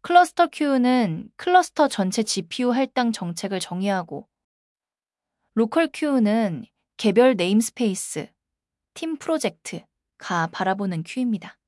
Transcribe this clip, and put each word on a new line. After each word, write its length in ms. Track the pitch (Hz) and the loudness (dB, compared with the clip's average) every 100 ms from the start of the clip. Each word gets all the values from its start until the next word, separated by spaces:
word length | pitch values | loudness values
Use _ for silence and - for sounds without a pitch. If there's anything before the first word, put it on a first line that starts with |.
클러스터 460 | - 349 359 - 339 | 6 4 4 2 0
큐는 760 | - 294 269 247 254 208 160 - - | 0 0 2 2 2 0 -2 -10 -6
클러스터 540 | - 359 349 - 277 | 4 4 4 0 0
전체 340 | - 185 196 | 2 -2 -2
지피유 480 | 214 - 170 - 247 | -2 -4 -6 -2 0
할당 400 | 247 262 - 240 | 0 -2 0 -2
정책을 480 | 220 175 165 196 190 | -2 -8 -6 -6 -6
정의하고 720 | - 180 202 190 170 143 - _ _ _ _ _ _ _ _ _ _ _ _ | -6 -4 -2 -2 -4 -12 -14 _ _ _ _ _ _ _ _ _ _ _ _
로컬 360 | 214 226 320 320 | -2 0 2 0
큐는 720 | - 302 269 208 220 208 151 - _ _ - | -2 0 2 2 2 -2 -4 -12 _ _ -2
개별 400 | 214 202 254 208 | 2 6 4 4
네임스페이스, 960 | 180 208 226 - 226 190 - - - _ _ _ _ _ _ | 2 2 0 -2 -2 -2 -8 -10 -12 _ _ _ _ _ _
팀 240 | - 330 302 | -10 -8 -6
프로젝트가 1300 | - 311 226 - - - _ _ _ _ - 175 165 | -2 -2 -2 -6 -14 -14 _ _ _ _ -4 -2 -2
바라보는 500 | - 190 196 196 170 165 | -2 -2 -2 -2 -4 -6
큐입니다. 540 | 254 247 202 180 _ | -4 -2 -2 -6 _